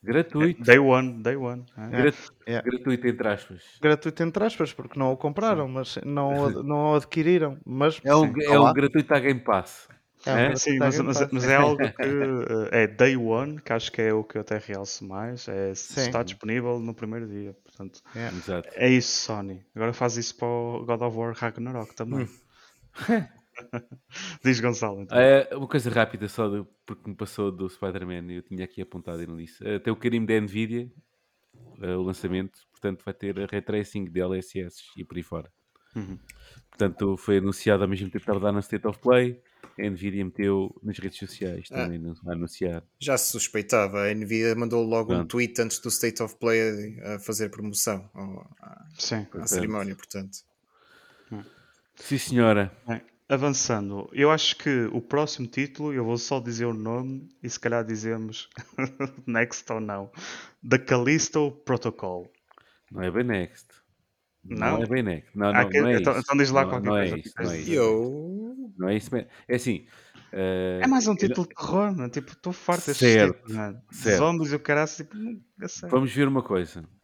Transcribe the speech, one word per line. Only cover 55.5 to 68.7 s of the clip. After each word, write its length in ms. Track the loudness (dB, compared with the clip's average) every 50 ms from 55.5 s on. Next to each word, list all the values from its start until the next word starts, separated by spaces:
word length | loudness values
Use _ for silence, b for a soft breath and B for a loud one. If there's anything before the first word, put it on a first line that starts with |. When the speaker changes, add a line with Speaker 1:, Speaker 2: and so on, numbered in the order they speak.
| -4 -6 -6 -6 -6 -8 -6 -4 -2
Speaker 2:
eu 120 | -2 -2
vou 140 | -2 -2 -2
só 200 | -2 -2 -4 -2
dizer 280 | -2 -4 -6 -4 -2
o 80 | -4 -4
nome 540 | -4 -6 -6 -6 -4 -6 -6 -8 -10 -12 -16 _ _ -12
e 80 | -10
se 80 | -10 -6
calhar 260 | -4 -2 0 0 -2
dizemos 640 | -2 -6 -6 -4 -4 -4 -4 -6 -10 -10 -12 -14 -16 _ -18 -18 _ -6
<laughs> 500 | -6 -6 -6 -4 -8 -8 -8 -8 -12 -8
next 460 | -2 0 0 0 0 -2 -12 -8 -6 -6
ou 80 | -6
não, 320 | -4 -6 -6 -8 -8 -12 B B B B B B B B B B 0 2
The 100 | 2 2
Callisto 720 | 4 4 2 4 4 4 4 2 2 0 0 0 0 0 -2 -8 _
Protocol. 680 | -2 -2 0 0 -4 -6 -4 -8 -8 -8 -8 -10 -14 _ _ _ _ _ b b b b b b _ -10
Speaker 1:
Não 100 | -6 -4
é 80 | -2
bem 140 | 0 0 0
next. 420 | 2 0 -2 -2 -4 -8 -20 -20 _ _ _ _ _ _ _ _ _ _ _ _ _ _ _ _
Não 120 | -10 -6 -2 0 0 0 0
Speaker 2:
Não? 40 | 0
Speaker 1:
é 40 |
bem 160 | 0 0 0 0
next. 340 | 0 -2 -4 -6 _ _
Não, 120 | 0 2 2
Speaker 2:
Ah, 160 | 4 4 2
Speaker 1:
não, 40 | 4
Speaker 2:
que, 120 | 4 4
Speaker 1:
não 80 | 4 4
é 80 | 4 4
Speaker 2:
então, 140 | 4 2 2
Speaker 1:
isso. 100 | 2 0
Speaker 2:
então 140 | 0 4 4
diz 120 | 4 6
lá 120 | 6 4 4
Speaker 1:
Não, 80 | 4
Speaker 2:
qualquer 180 | 0 -2 0 2
Speaker 1:
não 80 | 2
é 120 | 2 2 0
Speaker 2:
coisa 60 | -2 -4 -6
que 60 | -10
Speaker 1:
isso, 60 | -10
Speaker 2:
tens 100 | -6 -4
Speaker 1:
não 60 | -4 -4
é 40 |
Speaker 2:
de 40 | -4 -4
Speaker 1:
isso. 80 | 0
Speaker 2:
dizer. 120 | 2 4 4
Speaker 4:
Eu 920 | 4 4 2 0 -2 -4 -8 -8 -8 -8 -10 -10 -10 -12 -12 -14 -14